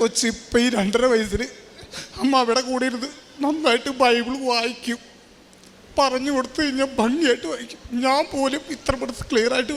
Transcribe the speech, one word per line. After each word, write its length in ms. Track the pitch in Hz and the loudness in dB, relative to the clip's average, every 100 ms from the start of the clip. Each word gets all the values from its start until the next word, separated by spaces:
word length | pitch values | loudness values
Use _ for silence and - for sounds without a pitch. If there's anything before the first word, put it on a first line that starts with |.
കൊച്ച് 240 | 226 - 233 | 2 0 -2
ഇപ്പം 260 | 226 - 240 | -4 -2 2
ഈ 20 | 247 | 2
രണ്ടര 300 | 233 196 226 254 | 2 0 2 4
വയസ്സിൽ 300 | 226 214 202 262 - - - - - - - | 2 0 -4 -6 -10 -20 -20 -16 -16 -14 -2
അമ്മ 100 | 254 269 | 2 2
അവിടെ 200 | 240 233 254 | 4 0 0
കൂടെ 160 | 254 262 | 0 0
ഇരുന്ന് 180 | 240 277 - - - | -2 -8 -12 -20 -4
നന്നായിട്ട് 460 | 285 311 311 - 285 254 | -2 0 2 2 0 2
ബൈബിൾ 320 | 254 240 233 269 262 | 4 4 0 -4 -2
വായിക്കും. 480 | 240 233 233 - 240 - - - - - - - - - - | 0 -2 -6 -6 -8 -10 -20 -20 -20 -20 -20 -20 -20 -6 2
പറഞ്ഞു 320 | 277 254 277 269 | 2 2 0 -2
കൊടുത്തു 240 | 254 - | -2 -2
കഴിഞ്ഞാൽ 260 | 294 262 269 240 | -2 0 -2 0
ഭംഗിയായിട്ട് 480 | 226 285 302 240 - | 0 2 2 2 -2
വായിക്കും. 280 | 147 240 - - 240 | -8 -10 -16 -8 -2
ഞാൻ 180 | 262 269 320 | 2 2 2
പോലും 300 | 277 269 285 320 277 | 0 0 -2 -6 -6
ഇത്ര 160 | - 269 | -2 -2
പെട്ടെന്ന് 260 | 254 240 - | -4 -8 -2
ക്ലിയർ 200 | 233 233 254 | 2 2 0
ആയിട്ട് 180 | 233 | -2